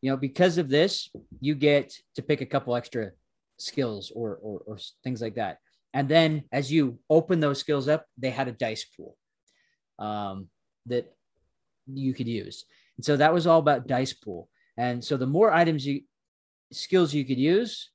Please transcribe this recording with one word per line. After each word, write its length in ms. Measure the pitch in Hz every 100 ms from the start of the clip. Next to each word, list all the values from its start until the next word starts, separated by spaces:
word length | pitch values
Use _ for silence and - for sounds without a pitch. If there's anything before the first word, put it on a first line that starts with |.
you 100 | 131
know, 60 | 135
because 420 | 139 135 180 165
of 100 | 147
this, 420 | 139 185 - - - - -
you 140 | 135 147
get 360 | 147 143 - - _
to 80 | -
pick 180 | 131 147
a 60 | 131
couple 300 | 143 127 120
extra 360 | - 123 104 90 _ _ _ _
skills 520 | - - 127 104 -
or, 220 | 110 113 98
or, 240 | 107 101 -
or 80 | 107
s-, 180 | - _
things 180 | - 123
like 120 | 113 107
that." 220 | 101 - _ _ _
And 160 | - 139
then 360 | 156 160 156 143
as 180 | 135 135
you 300 | 160 139 117 _
open 320 | 156 160 180
those 180 | 151 139
skills 300 | - 147 131
up, 180 | 156 - -
they 120 | 127
had 160 | 123 131
a 40 |
dice 320 | 110 117 110
pool, 320 | - _ - _ _ _ _ _ _ _ _ _
um, 500 | 107 107 101 98 92 _ _ _ -
that 260 | 123 - _ _ _ _ _ _ _ -
you 280 | 135 135
could 140 | 127 113
use. 360 | 113 95 - - _ _ -
And 80 |
so 120 | 120 147
that 180 | 151
was 120 | 175 170
all 120 | 165
about 280 | 151 135 127
dice 240 | 127 131
pool. 360 | - - 90 - _ _ -
And 260 | 123 123
so 120 | 120 139
the 100 | 127
more 260 | 151 220
items 320 | 165 170 156 135
you, 160 | 143 _ _ _ _ _ _ _
skills 400 | - - 185 170
you 100 | 147
could 140 | 131 127
use 520 | 143 190 233 - -